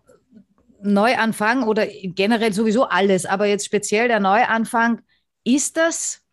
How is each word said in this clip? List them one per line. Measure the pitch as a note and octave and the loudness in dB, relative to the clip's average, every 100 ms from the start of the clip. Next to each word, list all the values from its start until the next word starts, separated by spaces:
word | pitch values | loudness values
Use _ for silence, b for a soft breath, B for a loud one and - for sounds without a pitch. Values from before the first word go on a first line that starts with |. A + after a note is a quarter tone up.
| _ - _ - _ _ _ _ | _ -20 _ -20 _ _ _ _
Neuanfang | G3+ G3+ A3 B3 A3+ - G#3+ B3+ | 0 2 2 2 -2 0 0 0
oder | A3+ G#3+ G#3 | 0 0 -2
generell | - F#3+ E3+ G3 A#3 A3+ | -4 -8 -2 0 2 0
sowieso | G3 A3 G#3+ - | 0 0 2 2
alles, | F3+ G3 F#3+ - | 2 2 2 0
aber | G3 G#3 | -2 0
jetzt | G3+ - | -2 -2
speziell | G3+ G3+ G#3+ A#3+ | -4 -2 -2 0
der | A3 | 2
Neuanfang, | F#3+ G#3 B3 A3+ A3 A#3 A#3 A3+ _ _ _ _ | 2 2 2 0 -2 0 0 -2 _ _ _ _
ist | - C#4 - D#4+ | -2 0 0 0
das | E4 - - - _ | -2 -2 -8 -10 _